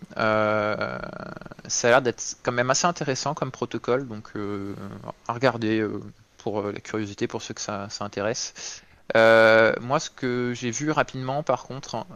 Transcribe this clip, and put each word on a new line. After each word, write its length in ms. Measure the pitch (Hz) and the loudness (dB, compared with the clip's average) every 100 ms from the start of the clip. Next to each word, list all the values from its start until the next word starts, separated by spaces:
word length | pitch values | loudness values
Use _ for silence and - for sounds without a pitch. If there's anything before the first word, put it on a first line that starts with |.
| - - | -10 -2
Euh, 800 | 110 107 107 107 104 - - 62 - - - - - - - | 2 4 4 2 0 -2 -4 -6 -10 -12 -12 -14 -16 -16 -8
ça 220 | - 123 | 0 4
a 20 | |
l'air 100 | 127 | 6
d'être 340 | 123 - - - | 4 -2 -6 -8
quand 100 | - | -4
même 160 | 123 127 | 0 2
assez 180 | - 175 | 2 2
intéressant 460 | 170 143 127 139 | 0 -2 -2 -4
comme 180 | 156 135 | -4 -6
protocole, 560 | - 117 117 - 123 135 | -6 -6 -4 0 0 -2
donc, 240 | 107 - 110 | -10 -10 -8
euh, 380 | 101 101 98 98 101 104 117 - - | -6 -6 -8 -10 -12 -12 -14 -12 -8
à 40 | |
regarder, 480 | 117 131 117 110 110 | 2 2 2 0 0
euh, 220 | 107 104 104 - _ _ | -2 -4 -12 -18 _ _
pour, 240 | 117 104 | -6 -4
euh, 120 | 101 | -4
la 80 | - | -6
curiosité, 460 | - 110 104 101 120 | -6 -6 -6 -4 -6
pour 140 | 110 | -6
ceux 140 | - | -10
que 60 | 110 | -10
ça, 260 | - 101 98 | -8 -8 -8
ça 160 | - | -8
intéresse. 800 | 104 - 104 117 - - - - - _ - 113 | -8 -4 -2 -2 -6 -10 -14 -14 -18 _ 0 6
Euh, 580 | 113 113 113 110 113 - | 8 10 10 8 6 4
moi, 180 | 120 147 | -2 -4
ce 100 | - | -4
que 440 | - 131 123 123 | -6 -2 0 -2
j'ai 160 | 120 120 | -2 -4
vu 220 | 110 151 | -2 0
rapidement, 500 | 147 127 131 131 139 | 0 0 -2 -6 -4
par 220 | - 123 | 0 -2
contre, 420 | - 131 - 117 - | -4 -14 -10 -10 -10